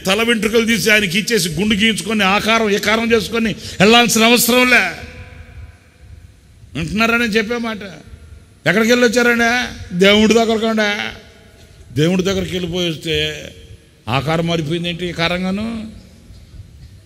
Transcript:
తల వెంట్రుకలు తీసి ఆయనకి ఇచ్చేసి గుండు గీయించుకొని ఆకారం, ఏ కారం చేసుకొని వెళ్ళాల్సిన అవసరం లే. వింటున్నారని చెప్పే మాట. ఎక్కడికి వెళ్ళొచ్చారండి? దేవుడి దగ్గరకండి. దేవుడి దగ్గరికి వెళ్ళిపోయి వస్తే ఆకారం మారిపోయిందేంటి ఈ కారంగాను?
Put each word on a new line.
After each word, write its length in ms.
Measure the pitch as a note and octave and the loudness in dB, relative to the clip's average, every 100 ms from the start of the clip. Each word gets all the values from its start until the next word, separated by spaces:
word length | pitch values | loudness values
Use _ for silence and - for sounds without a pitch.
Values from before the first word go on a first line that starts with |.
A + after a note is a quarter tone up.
| - | -2
తల 160 | G3+ | 0
వెంట్రుకలు 420 | A#3 A#3 G#3 A#3 | 0 0 0 0
తీసి 260 | A3+ A3+ E3+ | 2 0 2
ఆయనకి 280 | G#3+ G3+ F3+ | 2 2 -2
ఇచ్చేసి 300 | F#3+ A3+ F3 | 0 -2 -2
గుండు 260 | D3+ G#3+ | -2 0
గీయించుకొని 500 | A3 A3+ G#3+ - A3 | 2 2 0 -2 0
ఆకారం, 460 | F#3+ G3+ G3+ A3+ A3 | 0 0 0 0 0
ఏ 80 | G3+ | 0
కారం 340 | G3+ A3 A3+ | 0 0 2
చేసుకొని 420 | A3+ F3 A3+ A3+ E3+ - - | 0 0 -2 -2 -4 -8 2
వెళ్ళాల్సిన 420 | G3 A#3 A#3+ A3 | 4 6 4 2
అవసరం 480 | A3+ A#3+ - A#3 B3+ | 4 4 4 2 4
లే. 200 | A#3+ F#3 D#3 - - - - - - - - _ _ - - - _ _ - - | 4 2 -4 -14 -16 -18 -20 -20 -20 -20 -20 _ _ -20 -20 -20 _ _ -20 -14
వింటున్నారని 500 | - D#3+ F#3 A3+ A#3 | -8 -6 -2 0 0
చెప్పే 320 | A#3+ G#3 G#3+ A#3+ | 0 0 -2 -4
మాట. 220 | A#3 A3 G3+ - - - - - - _ - | -6 -8 -12 -18 -20 -20 -20 -20 -20 _ -2
ఎక్కడికి 260 | F#3 A3+ | 2 4
వెళ్ళొచ్చారండి? 1080 | B3 B3 A3 A#3+ A#3 A#3 B3 A#3+ - - F3 | 4 4 4 2 2 0 0 -4 -10 -8 2
దేవుడి 360 | F#3+ G#3 G#3+ | 4 6 6
దగ్గరకండి. 840 | A3 A3+ A3 A3+ A3 G#3 G#3 A3 - - - - - - - - | 4 2 0 0 0 0 -2 -6 -10 -18 -20 -20 -20 -20 -20 -8
దేవుడి 280 | - D#3+ F#3 | 0 2 2
దగ్గరికి 300 | F#3 F#3+ E3+ | 0 -2 -4
వెళ్ళిపోయి 380 | F3+ F3+ F3 F3 | -6 -6 -4 -4
వస్తే 540 | D3 D#3+ D3+ D#3 D3+ - - - - _ _ - | -4 -4 -4 -4 -6 -14 -18 -20 -20 _ _ -4
ఆకారం 380 | B2+ C3+ E3 E3+ | -2 0 -2 0
మారిపోయిందేంటి 600 | E3+ D3 F3 F3 E3+ F3 | -2 -2 -4 -4 -6 -8
ఈ 60 | |
కారంగాను? 800 | D#3+ E3 F3+ F#3 G3 A3 A3+ A3 - - - - - - - - - - - | -4 -4 -2 -4 -4 -6 -8 -12 -16 -20 -20 -20 -20 -20 -20 -20 -20 -20 -20